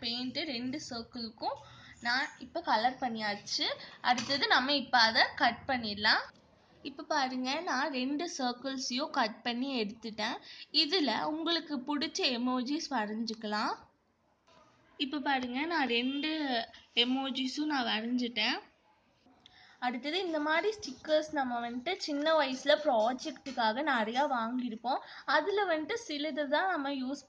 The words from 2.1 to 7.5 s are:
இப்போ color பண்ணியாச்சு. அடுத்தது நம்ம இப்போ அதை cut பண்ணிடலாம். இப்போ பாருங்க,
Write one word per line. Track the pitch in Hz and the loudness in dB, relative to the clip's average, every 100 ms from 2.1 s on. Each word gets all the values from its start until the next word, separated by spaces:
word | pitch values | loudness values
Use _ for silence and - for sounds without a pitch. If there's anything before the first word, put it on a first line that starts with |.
| 254 294 - - | 0 0 -6 -10
இப்போ | 330 320 | -6 2
color | 226 226 - | 4 4 0
பண்ணியாச்சு. | 254 226 214 202 - - 349 571 - - - | -4 -2 -2 -4 -4 -2 -2 -4 -10 -4 2
அடுத்தது | 247 226 277 440 311 | 2 2 0 4 4
நம்ம | 254 285 | 4 0
இப்போ | 226 254 220 | 4 6 6
அதை | 240 480 - | 6 2 4
cut | 254 226 - | 2 2 -2
பண்ணிடலாம். | 254 220 202 214 320 539 - _ _ _ - 294 | -2 -2 0 4 4 0 -12 _ _ _ -14 -14
இப்போ | - 302 | -10 -2
பாருங்க, | 302 262 254 254 | 0 2 0 -2